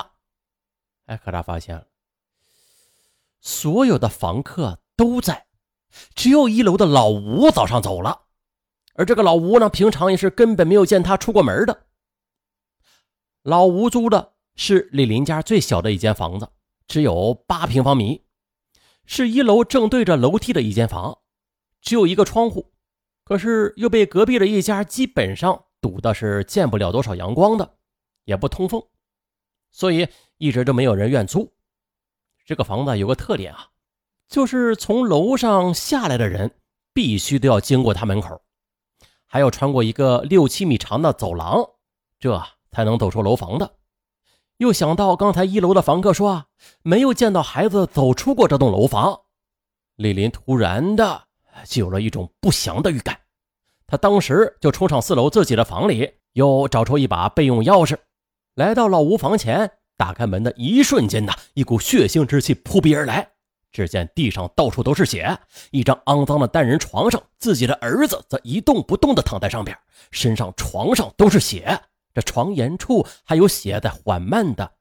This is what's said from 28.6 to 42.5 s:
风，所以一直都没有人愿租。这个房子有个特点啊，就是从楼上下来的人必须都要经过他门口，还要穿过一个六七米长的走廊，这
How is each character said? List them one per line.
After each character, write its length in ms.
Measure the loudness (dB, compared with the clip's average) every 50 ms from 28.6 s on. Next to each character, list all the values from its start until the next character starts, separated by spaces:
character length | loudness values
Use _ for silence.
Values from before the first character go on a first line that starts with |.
| -6 -4
风， 140 | -6 -6 -10 _ _ _ _ _ _ _ _ _ _ _ _ _ _ _ _ _
所 220 | _ -4 -2 0 2
以 160 | 0 0 -2 -6 _ _ _ _ -4
一 120 | -2 -2
直 140 | 0 0 0
都 80 | 0 0
没 100 | 2 2
有 100 | 2 2
人 160 | 0 0 0
愿 160 | 0 0 -2
租。 300 | -2 -2 -4 -4 -6 _ _ _ _ _ _ _ _ _ _ _ _ _ _ _ _ _ _ _
这 120 | -8 -6
个 80 | -4 -4
房 200 | -4 -4 -4 -2
子 140 | -2 -2 -2
有 80 | -2
个 80 | -2 -4
特 220 | -4 -4 -6 -6
点 180 | -6 -6 -10 -14
啊， 140 | -20 -20 _ _ _ _ _ _ _ _ _ _ _ _
就 180 | -6 -2 -2 -2
是 300 | 0 0 -2 -2 -2 -2
从 320 | -4 -4 -2 -2 0 0
楼 300 | 0 0 0 2 0 0
上 360 | 0 0 2 2 2 2 0 -2
下 360 | -4 -4 -4 -4 -2 -2 -2
来 100 | -2 -2
的 100 | -2 -2
人 300 | -2 -4 -6 -6 -8 _ _ _ _ _ _ _ -4
必 240 | -2 -2 0 -2
须 220 | -2 -2 -2 -2 0
都 100 | 2 2
要 120 | 2 2
经 240 | 2 2 0 2 2
过 100 | 0 -2
他 100 | -2 -2
门 160 | -4 -4 -4
口， 220 | -6 -8 -12 -18 _ _ _ _ _ _ _ _ _ _ _ _ _ _ _ _ _ _
还 100 | -2 0
要 100 | 0 0
穿 200 | 0 -2 -4 -2
过 140 | 0 0 0
一 80 | -2 0
个 300 | 0 0 2 2 0 0
六 260 | 2 4 4 4 4
七 160 | 0 -2 -2
米 140 | 0 0 -2
长 240 | -2 -4 -4 -2 0
的 100 | 0 -2
走 220 | -2 -4 -6 -6
廊， 380 | -6 -4 -2 -2 -2 -2 -4 _ _ _ _ _ _ _ _ _ _
这 240 | -4 -4 -4 -4 -6 -10